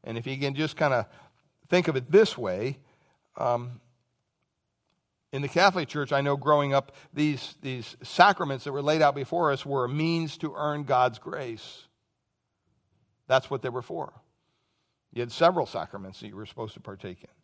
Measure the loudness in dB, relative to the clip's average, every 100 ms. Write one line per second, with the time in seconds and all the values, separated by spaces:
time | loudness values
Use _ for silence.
0 | -8 -8 -6 -4 -4 -2 -4 0 2 2
1 | -2 -14 -20 _ _ _ _ 2 2 -2
2 | 6 6 6 2 -4 -2 -4 -6 _ _
3 | _ _ _ -4 -2 -2 -4 -14 _ _
4 | _ _ _ _ _ _ _ _ _ _
5 | _ _ _ -8 -2 4 4 4 -4 -6
6 | 0 0 2 0 4 4 4 0 0 -20
7 | -12 -2 0 0 -8 -12 -8 -8 -10 -16
8 | -10 4 6 6 -2 -4 -6 -2 0 4
9 | 4 2 -4 0 2 0 -2 -2 0 0
10 | 0 0 -2 -6 -8 -4 -4 -4 0 2
11 | 2 0 -10 -8 -8 -10 -14 -20 -20 _
12 | _ _ _ _ _ _ _ _ _ _
13 | _ _ 0 0 2 -6 -4 -6 -8 -10
14 | -10 -14 _ _ _ _ _ _ _ _
15 | _ -8 -8 4 4 4 -4 -6 -8 -10
16 | -14 -14 -16 -14 -16 -10 -12 -12 -16 -14
17 | -14 -14 -20 _